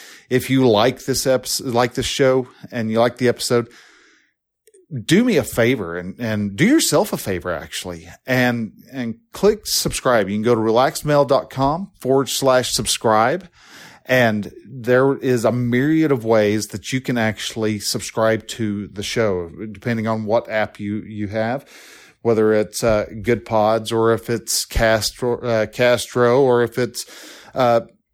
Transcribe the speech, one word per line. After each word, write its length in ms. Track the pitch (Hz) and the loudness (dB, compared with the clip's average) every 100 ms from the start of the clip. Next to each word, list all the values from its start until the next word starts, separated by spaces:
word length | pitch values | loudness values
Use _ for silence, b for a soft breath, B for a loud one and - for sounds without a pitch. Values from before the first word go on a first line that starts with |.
| B B B | B B B
If 200 | 127 123 | -2 2
you 180 | 135 127 | 2 4
like 380 | 104 123 131 | 4 2 0
this 200 | - 120 | -4 -2
eps-, 360 | 135 127 - - 135 | 0 0 -2 -6 -2
like 220 | 117 120 | 0 0
this 100 | - | -2
show 440 | - - 131 131 123 B B | -4 2 2 2 -2 B B
and 200 | 120 110 | -6 -2
you 80 | 113 | 2
like 180 | 120 120 | 2 2
the 120 | 120 | 0
episode, 380 | 117 - 120 120 b b b b b b b _ _ _ _ - 131 | 0 0 -2 -2 b b b b b b b _ _ _ _ -12 -8
do 200 | - 180 | 2 2
me 140 | 247 165 | 4 0
a 60 | |
favor 540 | 107 - 117 131 87 87 | 0 0 2 0 -4 -8
and, 220 | 90 - | -10 -8
and 360 | 117 107 101 | -4 -2 -4
do 100 | 98 | 0
yourself 460 | 196 311 - 147 214 | 2 2 2 0 0
a 60 | 170 | -4
favor, 340 | 110 90 90 | -4 -6 -4
actually, 560 | 80 78 - 92 82 87 - - | -8 -8 -12 -12 -12 -16 -14 -4
and, 460 | 127 123 120 104 - - | 0 0 0 -6 -12 -16
and 240 | 135 117 110 _ | -10 -8 -10 _
click 320 | - 202 214 | 0 0 0
subscribe. 640 | - - 160 - 135 117 95 | -4 -4 -4 -2 2 2 2
You 60 | |
can 80 | 104 | 0
go 100 | 113 | 2
to 80 | 113 | 2
relaxedmail 680 | 110 113 143 - 147 147 135 | 2 2 2 0 0 2 4
dot 220 | 135 - | 0 0
com 420 | 131 135 165 202 _ | -2 -2 -2 -8 _
forward 300 | 127 135 127 | 0 0 0
slash 420 | - 135 127 120 | 0 2 2 2
subscribe. 800 | - 107 - 117 107 117 175 - B B B B B | -4 -4 0 2 2 2 -2 -8 B B B B B
And 480 | - 127 117 107 92 - | 0 2 2 0 -6 -14
there 520 | - 131 117 123 139 139 | -18 -8 2 4 4 0
is 260 | 131 123 | 0 2
a 80 | 113 | 2
myriad 600 | 123 120 123 147 160 156 | 0 0 0 2 2 2
of 120 | 131 | 0
ways 440 | 113 113 104 107 104 | 2 2 4 0 -4
that 260 | 104 - | -10 -6
you 80 | 127 | -6
can 160 | 131 120 | -4 -2
actually 600 | 110 104 - 117 110 104 | -2 -4 -10 -4 -4 -4
subscribe 680 | - 110 - 117 110 110 - | -4 -6 -6 -2 0 0 -6
to 380 | - 107 101 98 | -6 -4 -4 -8
the 160 | 101 | -10
show, 460 | - 123 110 90 85 - 107 | -6 -2 0 -2 -6 -12 -14
depending 360 | 95 120 113 110 | -10 -6 -4 -4
on 180 | 110 | -4
what 240 | 107 113 - | 0 -2 0
app 300 | 110 107 - | -4 -4 -6
you, 220 | 101 107 | -8 -8
you 260 | - 107 101 | -8 -10 -6
have, 400 | 110 113 131 - B B B B B | -4 -4 -6 -10 B B B B B
whether 320 | 117 110 107 | 0 2 4
it's, 280 | 107 107 - | 2 0 -2
uh, 260 | 117 107 - 113 | 0 0 -2 -6
Good 220 | 110 117 | -2 -2
Pods 480 | - 110 107 113 110 | 0 2 2 0 0
or 220 | 113 113 | 0 2
if 160 | 113 - | 0 -2
it's 340 | 113 - - | -6 -4 -6
Castro, 800 | - - 113 110 - - 123 120 | -2 0 2 2 -2 -4 -4 -4
uh, 240 | 123 110 | -2 -2
Castro, 760 | 107 - 123 120 - 123 120 127 | -2 0 2 2 0 0 2 4
or 220 | 135 120 | 4 2
if 140 | 117 - | 0 -2
it's, 280 | 117 - - B B B B | -4 -6 -14 B B B B
uh, 280 | - 123 117 - _ _ | 0 2 2 0 _ _